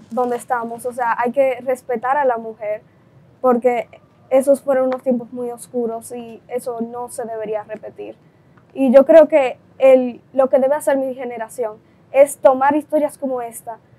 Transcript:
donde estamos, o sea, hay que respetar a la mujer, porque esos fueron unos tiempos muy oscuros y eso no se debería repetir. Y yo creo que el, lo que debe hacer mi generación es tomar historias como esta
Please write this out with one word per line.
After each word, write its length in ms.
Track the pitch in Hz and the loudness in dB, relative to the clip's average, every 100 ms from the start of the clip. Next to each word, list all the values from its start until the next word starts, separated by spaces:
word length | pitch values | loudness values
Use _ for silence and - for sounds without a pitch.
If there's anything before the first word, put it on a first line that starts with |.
| - | -8
donde 260 | 233 247 240 | -6 -4 -4
estamos, 480 | - 247 233 233 | -6 -6 -6 -10
o 80 | 247 | -10
sea, 240 | 240 233 220 | -6 -4 -2
hay 140 | 240 | -2
que 280 | 262 269 247 | 0 0 0
respetar 560 | 254 254 - 226 247 294 | -4 -6 -4 -4 -2 0
a 80 | 269 | 0
la 100 | 233 | -2
mujer, 460 | 226 220 208 214 _ _ _ _ _ _ | -6 -10 -8 -10 _ _ _ _ _ _
porque 480 | 254 240 247 240 - - _ _ - | 0 4 4 2 -4 -14 _ _ -2
esos 320 | 262 269 269 | 2 4 2
fueron 280 | 277 262 262 | 2 0 0
unos 160 | 254 | -2
tiempos 280 | 262 240 233 | -2 -4 -4
muy 180 | 247 240 | -10 -10
oscuros 600 | 240 - 247 233 226 226 | -12 -10 -6 -6 -6 -12
y 320 | 247 233 226 - | -16 -16 -18 -10
eso 320 | 247 247 233 | -8 -6 -8
no 280 | 233 240 247 | -8 -10 -12
se 160 | - | -10
debería 380 | 226 226 214 214 | -10 -10 -8 -8
repetir. 540 | 214 214 - 202 208 - _ _ _ _ _ | -10 -14 -16 -16 -18 -18 _ _ _ _ _
Y 180 | - 269 | -2 4
yo 140 | 262 269 | 6 8
creo 220 | 320 302 | 8 6
que 280 | 311 254 - _ - | 4 0 -4 _ 2
el, 420 | 269 262 247 233 _ | 4 6 2 -8 _
lo 160 | 262 262 | -2 0
que 100 | 277 | 2
debe 160 | 262 | 2
hacer 220 | 302 302 277 | 0 -2 -2
mi 180 | 262 | -4
generación 600 | 254 247 240 220 - 220 214 _ _ _ | -8 -12 -12 -12 -10 -10 -10 _ _ _
es 260 | 262 285 - | 2 2 4
tomar 360 | 285 262 277 | 2 4 2
historias 420 | 294 - 302 285 - | 0 -2 -2 -2 -4
como 220 | 269 247 | -8 -6
esta 380 | 233 226 233 220 _ | -8 -14 -16 -16 _